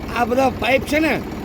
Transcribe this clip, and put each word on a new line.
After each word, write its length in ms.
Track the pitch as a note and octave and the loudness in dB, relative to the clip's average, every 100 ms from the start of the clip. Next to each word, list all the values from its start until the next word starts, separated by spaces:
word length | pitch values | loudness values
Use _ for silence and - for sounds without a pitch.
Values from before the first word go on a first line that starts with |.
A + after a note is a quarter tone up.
| - A3+ | -4 -2
આ 80 | A#3 | 0
બધા 240 | B3 C4 | 2 2
પાઇપ 360 | F#3+ G#3+ C4 - | 0 0 2 2
છે 140 | D4+ | 0
ને, 220 | D#4+ G3+ - - | 2 0 -4 -8